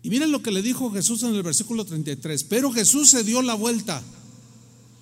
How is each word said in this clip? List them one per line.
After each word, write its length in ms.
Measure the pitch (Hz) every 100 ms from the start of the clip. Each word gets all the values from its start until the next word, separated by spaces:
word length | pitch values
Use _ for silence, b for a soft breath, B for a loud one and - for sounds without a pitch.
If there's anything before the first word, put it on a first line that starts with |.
Y 60 | -
miren 220 | 233 311
lo 120 | 285
que 100 | 226
le 100 | 190
dijo 280 | 214 254 254
Jesús 320 | 196 196 233
en 100 | 247
el 80 | 208
versículo 420 | 175 147 220 226
treinta 280 | 202 160 147
y 40 | 139
tres. 280 | 160 147
Pero 260 | - 214 269
Jesús 380 | 233 196 277 294
se 140 | 254
dio 180 | 214 247
la 120 | 254
vuelta, 480 | 220 226 233 202 143 - - - - - - - - - -